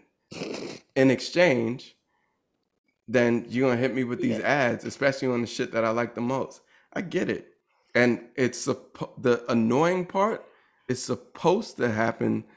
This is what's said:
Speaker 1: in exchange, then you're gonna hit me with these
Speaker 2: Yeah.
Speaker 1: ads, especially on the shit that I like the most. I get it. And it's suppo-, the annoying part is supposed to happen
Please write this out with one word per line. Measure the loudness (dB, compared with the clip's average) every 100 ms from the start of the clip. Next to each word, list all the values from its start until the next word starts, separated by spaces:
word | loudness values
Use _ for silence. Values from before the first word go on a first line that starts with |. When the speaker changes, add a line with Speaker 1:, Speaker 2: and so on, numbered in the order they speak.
| _ _ -18 -12 -10 -10 -10 -14 _ 2
Speaker 1:
in | 4
exchange, | 4 0 2 4 4 0 -4 -10 _ _ _ _ _ _ _ _ _ _ _ -2
then | 2 4 2 -2
you're | 0 2
gonna | 2
hit | 0
me | -2
with | -4 -2
these | -2 0
Speaker 2:
Yeah. | 2
Speaker 1:
ads, | 2 2 0 -6
especially | -2 0 0 0
on | 0
the | -2
shit | -4 -4
that | 0 0
I |
like | 0 -2 -4
the |
most. | -4 -4 -4 -10 _ _ _
I | -10
get | -6 -4 -2
it. | -4 -8 _ _ _ _
And | 2 2 2 -4 -2
it's | -2 -2 -4
suppo-, | -4 -6 -12 -12 -2
the | 0 0 2
annoying | 0 2 2 2 0 -2
part | -2 0 -2 -10 _ _ _ -6
is | -6
supposed | -4 -6 -8 -2 2 2 0 -2
to | -2
happen | 2 0 0 0 -2 -4